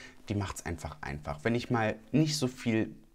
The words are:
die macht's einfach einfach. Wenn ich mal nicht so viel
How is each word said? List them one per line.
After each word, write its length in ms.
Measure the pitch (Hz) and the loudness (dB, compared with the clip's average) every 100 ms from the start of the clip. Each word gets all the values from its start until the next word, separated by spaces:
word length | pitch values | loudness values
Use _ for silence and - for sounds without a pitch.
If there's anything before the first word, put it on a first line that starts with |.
| - - - | -16 -16 -2
die 60 | |
macht's 320 | 101 98 - - | -2 -2 -4 -6
einfach 320 | - 73 - | -6 -8 -8
einfach. 420 | - 71 73 73 | -8 -6 -6 -2
Wenn 120 | 113 | 0
ich 160 | 120 - | 0 2
mal 260 | 120 110 - - | 2 2 0 2
nicht 240 | 151 156 - | 4 4 2
so 100 | 127 | 0
viel 480 | - 120 110 - - - | 0 2 2 2 -4 -20